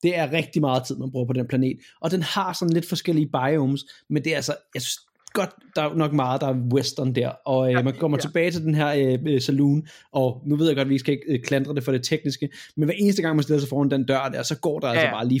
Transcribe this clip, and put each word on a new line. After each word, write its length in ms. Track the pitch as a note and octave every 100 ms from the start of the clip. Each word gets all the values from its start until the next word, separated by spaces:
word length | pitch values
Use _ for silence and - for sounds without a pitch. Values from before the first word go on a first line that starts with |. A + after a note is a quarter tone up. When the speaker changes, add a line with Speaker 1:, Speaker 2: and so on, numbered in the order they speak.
Speaker 1:
Det 140 | F3 F3
er 160 | C#3+
rigtig 280 | E3 - E3+
meget 240 | C#3+ B2+ B2
tid, 100 | C3+
man 140 | C3
bruger 160 | B2+ B2
på 60 |
den 160 | B2+ A#2+
planet. 280 | C3 B2+ - - -
Og 100 | D#3+
den 120 | F3+
har 300 | D3+ G3+ F#3
sådan 200 | E3+ F3
lidt 140 | E3 E3
forskellige 380 | F3 - D#3 D#3
biomes, 520 | C3+ C3 D#3 C3+ C#3 - - -
men 140 | D3+
det 80 | D#3+
er 40 | D3
altså, 180 | C3+ - _
jeg 80 | B2+
synes 160 | - - _ _ -
godt, 160 | - F#3 - - D#3+
der 60 |
er 120 | D3+
nok 180 | E3 D3+
meget, 280 | D3 B2+ C3+
der 60 | C#3
er 60 | C3 A#2+
western 420 | C3+ C3 - C3
der. 140 | B2+ B2
Og, 380 | - C#3 C3 C3
øh, 40 |
Speaker 2:
Ja, 100 | B2+
Speaker 1:
man 120 | C3
kommer 220 | C3 D#3+ C#3+
Speaker 2:
ja. 20 |
Speaker 1:
tilbage 300 | D3+ E3+ F3
til 120 | E3+
den 120 | D#3
her, 140 | D3+ D3
øh, 300 | C#3+ C3 B2+ D3+
øh, 60 | C3+
saloon, 460 | B2 C#3 C#3+ D3+ D3+ - _
og 300 | C#3+ B2+ B2+ D3
nu 100 | D3
ved 100 | D#3+
jeg 100 | C#3
godt, 120 | C3+
vi 100 | C#3
skal 140 | C#3+
ikke, 100 | C#3+ -
øh, 140 | B2+
klandre 300 | B2 C#3 C3+
det 100 | C#3+
for 80 | B2
det 100 | C3
tekniske, 440 | - D#3 C#3+ C3 C#3+ - - -
men 80 |
hver 100 | D3+ G3
eneste 240 | G3+ G3
gang, 140 | D#3+ D#3
man 60 |
stiller 180 | C#3 D3
sig 80 | C#3
foran 220 | C3+ C#3
den 160 | C3+ B2+
dør 220 | C3+ C3+
der, 140 | B2
så 160 | B2 D#3
går 220 | E3+ C#3
der 80 | C3+
altså 120 | E3
Speaker 2:
Ja, 60 | D3
ja. 60 |
Speaker 1:
bare 140 | A2 B2
lige 120 | C3